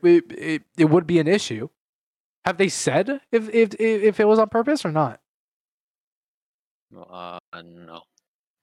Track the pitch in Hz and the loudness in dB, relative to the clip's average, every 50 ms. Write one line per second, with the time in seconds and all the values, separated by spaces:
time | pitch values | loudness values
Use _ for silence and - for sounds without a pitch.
0 | - 170 175 170 170 - 160 - - 160 156 147 - _ _ - 160 156 147 180 | 4 4 4 4 4 0 -10 -12 -8 -8 -8 -8 -10 _ _ 0 2 4 4 2
1 | 170 156 175 165 151 156 190 208 - - 120 107 120 156 _ _ _ _ _ _ | 2 2 0 0 2 2 0 -2 -2 -4 -10 -10 -10 -12 _ _ _ _ _ _
2 | _ _ _ _ _ _ _ _ - 170 180 170 196 180 - - - 147 123 156 | _ _ _ _ _ _ _ _ -6 -4 -2 0 -2 -2 -2 -4 -4 -2 0 0
3 | 196 247 285 277 _ _ - 233 220 220 220 226 226 202 220 - 220 226 220 208 | 0 -2 -6 -10 _ _ -4 -4 -4 -2 0 2 2 0 0 -2 -2 -2 0 0
4 | 208 214 196 - 214 208 220 220 220 214 - 226 226 285 311 294 - 180 151 156 | 0 0 2 2 2 2 4 4 2 0 0 -2 -2 -2 -2 -2 -4 -4 -2 0
5 | 147 120 - - _ _ _ _ _ _ _ _ _ _ _ _ _ _ _ _ | -2 -2 -4 -10 _ _ _ _ _ _ _ _ _ _ _ _ _ _ _ _
6 | _ _ _ _ _ _ _ _ _ _ _ _ _ _ _ _ _ _ 113 92 | _ _ _ _ _ _ _ _ _ _ _ _ _ _ _ _ _ _ -20 -20
7 | 87 90 90 90 90 87 87 87 - _ - 87 82 85 85 87 87 82 85 85 | -20 -20 -18 -18 -16 -16 -16 -18 -20 _ -20 -20 -20 -20 -20 -20 -20 -20 -20 -20
8 | 82 _ _ _ _ _ _ _ _ _ _ _ | -20 _ _ _ _ _ _ _ _ _ _ _